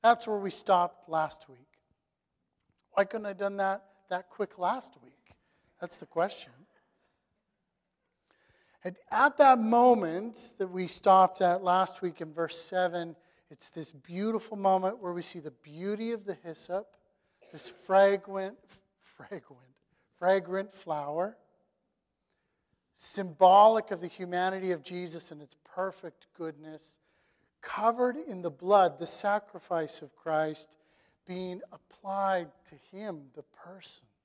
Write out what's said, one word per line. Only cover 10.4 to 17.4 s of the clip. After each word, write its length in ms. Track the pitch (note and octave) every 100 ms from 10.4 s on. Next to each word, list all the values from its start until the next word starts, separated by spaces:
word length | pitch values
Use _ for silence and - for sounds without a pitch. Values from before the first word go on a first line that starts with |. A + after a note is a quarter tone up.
| - -
that 100 | F#3+
we 180 | F#3 F3+
stopped 540 | - - F#3+ F#3 F#3
at 220 | F3+ F3+
last 380 | F#3 F3+ F#3 -
week 200 | F#3 E3
in 120 | D#3+
verse 240 | D3+ E3 -
seven, 580 | - F#3 F#3 F3 E3+ D#3+ _ _ _
it's 200 | - -
this 200 | - D#3
beautiful 640 | C#3+ - F3 G#3 A3+ A3+ G#3
moment 420 | G3 F#3+ F#3+ A#3
where 140 | F#3+
we 100 | F3
see 180 | E3 F3+
the 100 | D3+
beauty 640 | B2 - D3 F#3+ G#3 A3+
of 120 | A#3
the 100 | G3+
hyssop, 640 | F3 E3+ D#3 - F3+ G#3 _ _ _ _ _